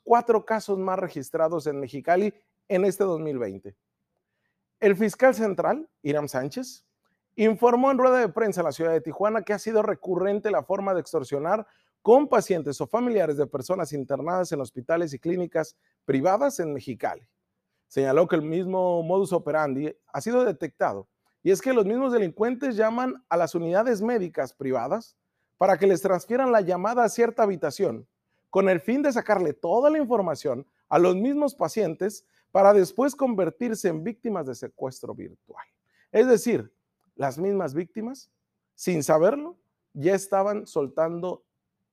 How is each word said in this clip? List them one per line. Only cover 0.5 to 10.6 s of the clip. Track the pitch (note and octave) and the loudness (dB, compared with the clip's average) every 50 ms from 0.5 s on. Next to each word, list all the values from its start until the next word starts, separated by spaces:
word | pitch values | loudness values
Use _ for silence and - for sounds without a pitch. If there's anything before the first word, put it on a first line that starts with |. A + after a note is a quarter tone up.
| A3 G#3+ - - G3 F#3+ | -4 -4 -2 -4 -4 -2
más | F#3+ F#3+ F#3 F#3+ | -2 -2 -2 -4
registrados | F#3 E3+ - D3 B2+ - - D#3+ D#3+ D#3+ F3 D#3+ C#3 D3+ | -4 -6 -8 -10 -10 -6 -2 -2 0 0 0 -2 -4 -4
en | C#3+ C#3 | -6 -6
Mexicali | C#3 A#2 C#3 C#3 B2 E3 F3 F#3 G#3 G#3 - _ _ _ _ _ _ - | -8 -8 -10 -8 -2 0 2 2 2 0 -2 _ _ _ _ _ _ -2
en | G3+ F3+ G3 | 0 2 2
este | G3 F#3 - G3+ | 2 0 0 -2
dos | F#3+ E3+ D#3 | -2 -2 -2
mil | D#3+ D3+ C#3 B2 | -4 -6 -4 -4
veinte. | A#2 G2 G2 G2 - G2 F#2+ _ _ _ _ _ _ _ _ _ _ _ _ _ _ _ _ _ _ _ _ _ | -6 -6 -8 -10 -14 -18 -20 _ _ _ _ _ _ _ _ _ _ _ _ _ _ _ _ _ _ _ _ _
El | A3+ G3+ G3+ | 2 2 4
fiscal | F3 A3 G#3 - - B3+ C4 B3 | 4 0 -2 2 4 4 4 4
central, | G#3 A3+ G#3 F3+ D#3+ E3 D#3+ G#3+ D4+ D#4+ - _ _ | 4 -2 -2 -2 -2 0 0 -2 -2 -6 -12 _ _
Hiram | - C#3+ C#3+ D3+ D3 C3+ | -6 -4 -2 -2 -4 -4
Sánchez, | - B2+ C3 D3 - B3 C4 - - - _ _ _ _ _ _ _ _ _ _ _ | -6 -6 -6 -6 -8 -10 -10 -12 -14 -20 _ _ _ _ _ _ _ _ _ _ _
informó | - G#3 A3 A3 - A#3+ A#3+ A#3+ B3 C4 C#4 | 0 2 2 4 4 4 4 4 4 4 2
en | C4+ B3+ | 2 4
rueda | B3+ B3+ B3+ B3+ | 4 4 4 4
de | A#3 F#3+ | 2 0
prensa | - - A3+ G#3 F3+ F3+ | 0 -2 -2 -2 0 -2
en | E3 | -2
la | D#3 | -2
ciudad | C3 - D#3+ E3 E3 | -2 -2 0 0 0
de | D#3+ | 0
Tijuana | - E3 C#3+ - G3 G#3+ A3 A3 F#3 | -2 -4 -4 -2 0 0 0 -2 -2
que | - G#3 | -2 -4
ha | F#3+ | -4
sido | - A3 A3+ G#3+ G#3 | -4 0 2 2 2
recurrente | A3 F3 - - F3+ F3+ F3 F#3 G3+ G3+ G#3 G3 G#3 | 2 -2 -4 -4 -4 -2 0 0 0 0 0 -2 0
la | F#3+ D#3 | -2 -2